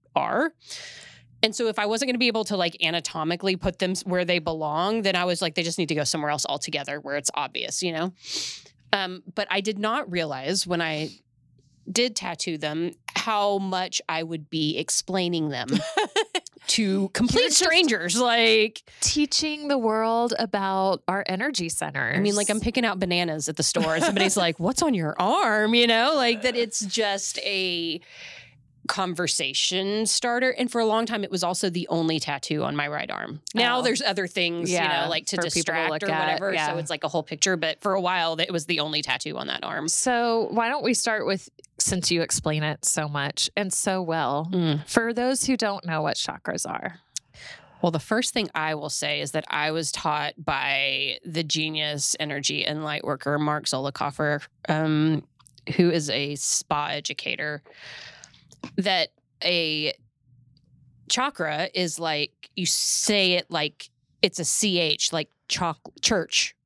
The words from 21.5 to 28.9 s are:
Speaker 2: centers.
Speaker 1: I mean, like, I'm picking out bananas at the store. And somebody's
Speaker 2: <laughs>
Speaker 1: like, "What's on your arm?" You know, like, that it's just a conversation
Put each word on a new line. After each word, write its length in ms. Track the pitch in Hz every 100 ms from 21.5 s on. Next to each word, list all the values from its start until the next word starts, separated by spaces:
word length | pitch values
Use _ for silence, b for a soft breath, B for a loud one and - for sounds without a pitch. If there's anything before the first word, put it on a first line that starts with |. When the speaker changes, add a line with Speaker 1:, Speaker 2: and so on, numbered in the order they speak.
| 277 170
Speaker 2:
centers. 480 | - 151 139 120 151
Speaker 1:
I 40 |
mean, 140 | 202
like, 160 | 202 202
I'm 100 | 214
picking 240 | 240 233
out 140 | 233 185
bananas 500 | 185 175 175 156 147
at 80 | 151
the 60 |
store. 320 | - - 160
And 100 | 160
somebody's 320 | 170 202 196 196
Speaker 2:
<laughs> 80 |
Speaker 1:
like, 140 | 170 165
"What's 220 | 175 262
on 100 | 330
your 200 | 220 156 -
arm?" 540 | 185 311 269 214 214
You 120 | 233 240
know, 260 | 226 247 311
like, 260 | 240 233
that 140 | 254 240
it's 280 | 233 -
just 540 | 208 202 214 202 - -
a 640 | - 196 185 175 170 160 B B B B B B _ _
conversation 1200 | -